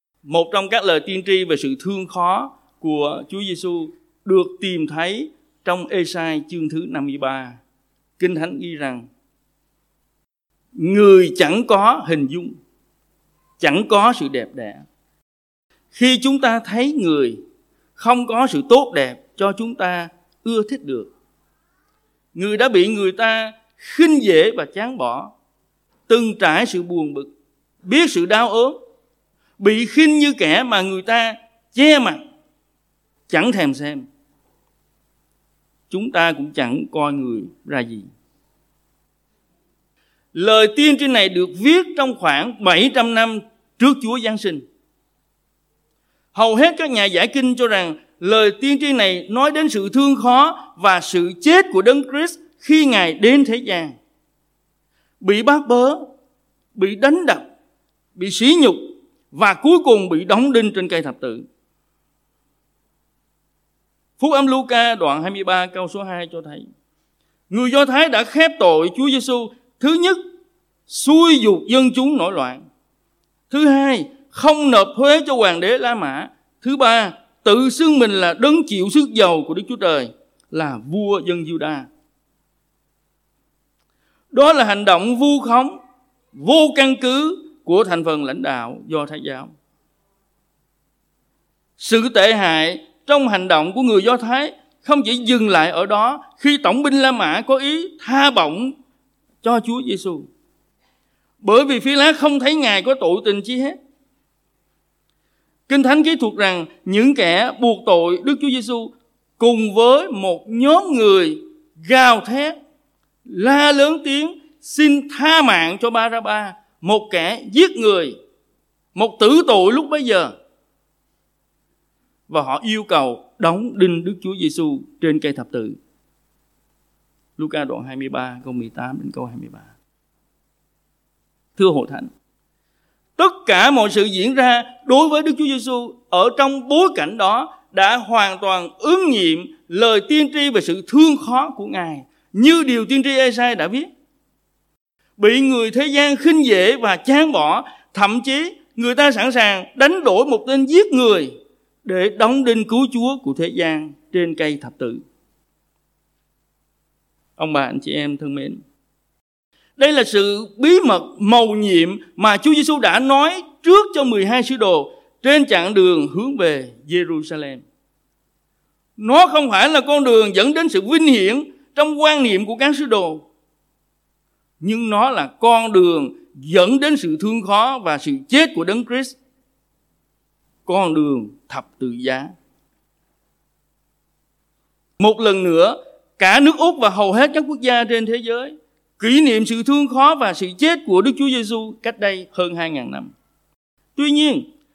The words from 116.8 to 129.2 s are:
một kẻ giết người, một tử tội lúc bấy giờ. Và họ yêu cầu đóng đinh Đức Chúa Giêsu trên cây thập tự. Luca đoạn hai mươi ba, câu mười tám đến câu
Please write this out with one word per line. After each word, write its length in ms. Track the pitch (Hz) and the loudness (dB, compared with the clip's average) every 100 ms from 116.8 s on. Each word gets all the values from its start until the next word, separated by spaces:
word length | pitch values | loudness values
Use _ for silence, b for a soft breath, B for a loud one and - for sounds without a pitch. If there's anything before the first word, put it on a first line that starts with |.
một 280 | 170 214 214 | -2 -2 0
kẻ 360 | 180 170 226 226 | -4 -4 -6 -2
giết 180 | 226 359 294 | 2 2 2
người, 400 | 214 190 143 - _ _ _ _ _ _ _ | 0 0 -2 -10 _ _ _ _ _ _ _
một 220 | 180 220 226 | -4 -4 2
tử 220 | 220 311 302 | 4 4 4
tội 260 | 208 185 | 4 4
lúc 140 | 262 285 | 0 -2
bấy 140 | 302 | -4
giờ. 280 | 247 190 139 - _ _ _ _ _ _ _ _ _ _ _ _ _ _ _ _ _ _ _ | 0 0 -2 -10 _ _ _ _ _ _ _ _ _ _ _ _ _ _ _ _ _ _ _
Và 140 | 156 | -6
họ 180 | 131 139 | -4 -6
yêu 200 | 226 214 | -6 -8
cầu 480 | 208 165 131 117 _ _ | -2 0 0 -6 _ _
đóng 400 | 170 180 240 202 | -2 -2 -8 0
đinh 260 | 185 170 | 0 0
Đức 120 | 175 160 | -6 -10
Chúa 140 | 185 190 | -10 -6
Giêsu 400 | 160 165 156 139 - _ | -6 -4 -6 -6 -12 _
trên 200 | 165 151 | -4 -2
cây 120 | 151 | -4
thập 180 | 139 117 | -8 -10
tự. 220 | 123 107 - _ _ _ _ _ _ _ _ _ _ _ _ _ _ _ - | -10 -12 -16 _ _ _ _ _ _ _ _ _ _ _ _ _ _ _ -12
Luca 280 | 156 151 | -8 -6
đoạn 200 | 135 120 | -6 -10
hai 120 | 127 131 | -12 -12
mươi 120 | 135 | -10
ba, 320 | 131 127 123 | -10 -10 -14
câu 80 | 127 | -12
mười 180 | 123 113 | -10 -10
tám 280 | 127 123 135 | -12 -12 -12
đến 80 | - | -12
câu 120 | - | -12